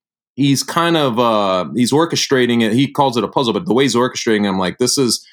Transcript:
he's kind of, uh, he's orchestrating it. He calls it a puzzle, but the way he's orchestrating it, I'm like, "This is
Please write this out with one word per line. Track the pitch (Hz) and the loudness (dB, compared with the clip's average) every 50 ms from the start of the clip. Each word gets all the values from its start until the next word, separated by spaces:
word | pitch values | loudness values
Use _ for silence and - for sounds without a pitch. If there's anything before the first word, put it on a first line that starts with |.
| _ _ _ _ _ _ - | _ _ _ _ _ _ -4
he's | - 143 139 139 123 - | -2 0 2 2 0 -2
kind | - - 170 165 170 170 | -4 -2 -2 0 2 2
of, | 160 147 131 110 117 | 2 0 0 0 0
uh, | 123 117 110 104 101 95 92 92 87 73 71 | 2 2 2 2 2 0 0 0 -2 -2 -2
he's | 117 123 110 135 | -2 0 2 2
orchestrating | 147 165 165 - - - - 135 127 123 120 120 117 117 | 0 0 0 -2 -4 -2 0 0 0 2 2 2 2 0
it. | 110 107 | 2 2
He | 123 139 135 | 0 0 0
calls | 139 - 143 135 113 120 | 0 0 0 0 0 -2
it | 101 | -4
a | - | -2
puzzle, | - 156 139 113 101 | -2 -2 0 0 -2
but | 101 85 | -2 -2
the | 87 107 | 0 0
way | 123 139 | 2 2
he's | 131 107 | 2 2
orchestrating | 120 123 127 - - - 120 110 104 104 | 0 0 0 -2 -4 -2 0 0 0 0
it, | 101 | 0
I'm | 95 95 | -2 -2
like, | 95 87 - - | -2 -4 -2 -2
"This | 127 123 - | -2 -2 0
is | - 135 117 107 - - _ | 0 0 0 -2 -4 -8 _